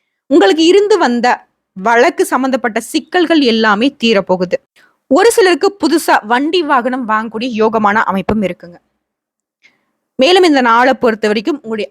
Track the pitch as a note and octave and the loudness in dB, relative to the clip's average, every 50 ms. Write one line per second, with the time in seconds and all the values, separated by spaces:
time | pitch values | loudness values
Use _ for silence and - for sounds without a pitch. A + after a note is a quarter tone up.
0 | _ _ _ _ _ _ C4+ F4 G4 G4 E4+ D#4 D#4+ E4 F4+ G4+ G#4 G4 G#4+ F4 | _ _ _ _ _ _ 2 2 4 4 2 2 2 4 4 4 4 2 2 0
1 | - B3 A#3+ A#3+ G#3 B3 G#3+ - _ _ _ _ _ _ _ F#3+ F#3 A3+ A#3 A#3 | 0 0 0 0 0 0 -2 -2 _ _ _ _ _ _ _ -6 -2 0 2 2
2 | B3+ E4+ E4+ - F#4 - D#4+ B3+ C4 C4+ B3 A#3+ A#3 A#3+ G3+ A3+ A#3+ - - D#4 | 2 2 0 -2 -4 -2 -2 -4 -2 -2 -4 -4 -4 -4 -6 -6 -8 -6 -6 -8
3 | - _ - F4+ E4+ D4 E4 D#4 C#4 A#3 A3+ A3 A3 A3 G3+ G#3 A#3+ C#4+ - _ | -6 _ -2 -2 0 2 2 2 2 2 0 2 2 2 2 2 0 -2 -2 _
4 | - A3+ A3+ G3 F#3+ - F#3 F3+ F#3 F3+ - - - _ _ _ _ _ _ _ | -2 0 0 0 0 0 -2 -2 -2 -4 -6 -8 -8 _ _ _ _ _ _ _
5 | _ _ C4 F4 G4+ A#4 - A#4 G4 F#4 F4 C#4 G4 G4 G4+ - - C#4 D#4 D#4+ | _ _ 2 4 4 4 4 4 2 2 2 2 0 -2 -2 -2 -2 0 0 0
6 | - - D#4 C4 - G#3 A#3+ B3 C#4+ D#4 E4 - D#4 C#4+ D4 B3 A#3 B3+ B3+ C4+ | 0 0 0 0 0 -2 -2 -2 -2 -2 -2 -2 0 0 -2 -2 0 -2 -6 -6
7 | B3 G#3 G#3+ G#3+ A3+ A#3 G3 A3 A#3 C4+ A3+ G#3+ G#3+ A3+ A3 A3+ G#3+ G3+ G3+ A3 | -4 -4 -4 -4 -4 -6 -8 -8 -8 -6 -2 -2 -2 0 0 0 0 0 0 0
8 | - - F#3 F#3+ F3+ - G#3+ A3 F#3+ F3 F3+ - - F3 E3+ - _ _ _ _ | -2 -2 -4 -4 -4 -4 -4 -2 -4 -4 -6 -10 -16 -20 -20 -20 _ _ _ _
9 | _ _ _ _ _ _ _ _ _ _ _ _ _ _ _ _ _ _ _ _ | _ _ _ _ _ _ _ _ _ _ _ _ _ _ _ _ _ _ _ _
10 | _ _ _ - C4 D#4+ F#4 G4 F#4 E4+ D4 C4+ B3 A#3 A3+ A#3 B3 C4 B3+ - | _ _ _ 0 2 4 4 4 4 4 2 2 2 2 2 2 2 2 0 0
11 | - A#3 A3 G#3 - G#3 G#3+ A3+ G3+ D4 D4 - - A3 A3 G#3 G3 - | -2 -2 -2 -2 -4 -2 -2 -2 -4 -6 -8 -6 -8 -10 -8 -8 -10 -8